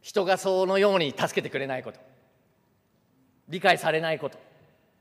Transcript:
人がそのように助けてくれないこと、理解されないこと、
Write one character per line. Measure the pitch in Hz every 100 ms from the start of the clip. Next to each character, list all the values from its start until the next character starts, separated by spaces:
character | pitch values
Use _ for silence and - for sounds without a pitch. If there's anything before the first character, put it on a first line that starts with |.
人 | - 214 185
が | 190
そ | 190 185 185
の | 196
よ | 202 196
う |
に | 147
助 | - 165
け | -
て | 147
く | 151
れ | 139
な | 127
い |
こ | 120
と、 | - - _ _ _ _ _ _ _ _ _ _ _ _ _ -
理 | 175
解 | 185 175
さ | 175
れ | 156
な | 160
い | 151
こ | 143
と、 | - - _ _ _ _ _